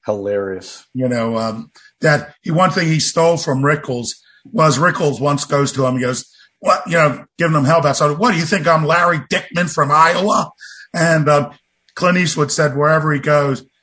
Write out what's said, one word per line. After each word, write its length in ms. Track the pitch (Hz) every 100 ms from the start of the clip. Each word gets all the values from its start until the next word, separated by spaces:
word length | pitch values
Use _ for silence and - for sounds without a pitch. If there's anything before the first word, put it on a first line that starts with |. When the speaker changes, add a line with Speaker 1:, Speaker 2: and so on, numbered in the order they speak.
| -
Speaker 1:
Hilarious. 800 | 104 101 101 98 92 - - _
Speaker 2:
you 140 | 123 127
know, 280 | 120 113 113
um, 360 | 113 110 - _ - _
that 340 | 156 147 - -
he, 80 | -
one 180 | 160 185
thing 160 | 196 165
he 140 | 160
stole 360 | - 165 165 170
from 260 | - 135
Rickles 480 | 143 151 - 120 117 - _ _ -
was 280 | - 156 135
Rickles 420 | 175 160 151 117
once 240 | 143 139
goes 280 | - 143 135
to 120 | -
him 100 | 131 127
and 60 |
goes, 220 | 123 123 - _ _ _
"What?" 220 | - 190 -
You 80 |
know, 300 | 165 151 123 - -
giving 200 | 170 151
him 80 |
hell 160 | 135 165
about 160 | 147 -
something. 220 | 147 147
"What, 140 | 214
do 60 | 170
you 60 | 165
think 200 | 196 160
I'm 180 | 160
Larry 360 | 151 170 175 160 -
Dickman 400 | 180 - 170 170
from 220 | - 143
Iowa?" 600 | 151 165 180 208 - - - - - -
And, 340 | 170 165 160 147
um, 240 | 147 - - _ _ _
Clint 220 | - 175 180
Eastwood 320 | 170 160 143
said 240 | - 147 135
wherever 360 | 147 160 151
he 60 | 147
goes, 460 | 147 147 143 127 - _